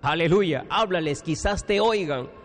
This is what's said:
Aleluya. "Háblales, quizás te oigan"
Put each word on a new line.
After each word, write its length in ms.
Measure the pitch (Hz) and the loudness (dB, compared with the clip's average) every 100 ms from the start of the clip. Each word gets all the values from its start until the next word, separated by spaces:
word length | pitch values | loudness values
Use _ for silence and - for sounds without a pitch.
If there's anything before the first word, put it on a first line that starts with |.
Aleluya. 640 | 143 156 165 185 190 135 - | -2 0 4 4 4 -2 -2
"Háblales, 520 | 196 220 185 156 143 | -2 0 0 -2 -4
quizás 440 | - 151 202 185 - | -4 -2 -2 -2 0
te 140 | 202 | 2
oigan" 500 | 214 214 160 135 123 - | 2 2 0 -4 -6 -12